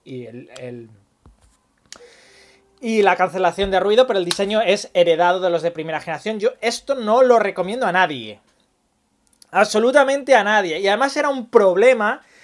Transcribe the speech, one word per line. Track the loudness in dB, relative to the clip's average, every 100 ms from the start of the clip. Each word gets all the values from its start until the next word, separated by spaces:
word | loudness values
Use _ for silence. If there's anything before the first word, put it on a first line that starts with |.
y | -16 -16 -14
el, | -18 -20 -18
el, | -16 -16 -20 _ _ _ _ _ _ _ _ _ _ -20 -20 _ _ _ _ _ _ _
y | -4 2
la | 2 2
cancelación | 0 0 -2 -2 -2
de | 0
ruido, | 2 2 2
pero | 0
el |
diseño | -2 -4 -2 -2
es | 0 -2 -2
heredado | 0 2 2 0 0
de | -2
los | -2
de | -4
primera | -6 -8 -8
generación. | -8 -10 -8 -6
Yo | -6 -4
esto | -6 -6 -6
no | -6 0 4
lo | 4 4
recomiendo | 2 -4 -6 -4 -2
a |
nadie. | 0 0 -2 -12 -16 _ _ _ _ _ _ _ _ _ _ _ 0
Absolutamente | 2 2 2 4 2 0 2
a | 2
nadie. | 4 0 0 -2
Y | -2
además | 0 -2 -2
era | -4
un | -4 0
problema | 2 4 4 4 2 0 -4 _ _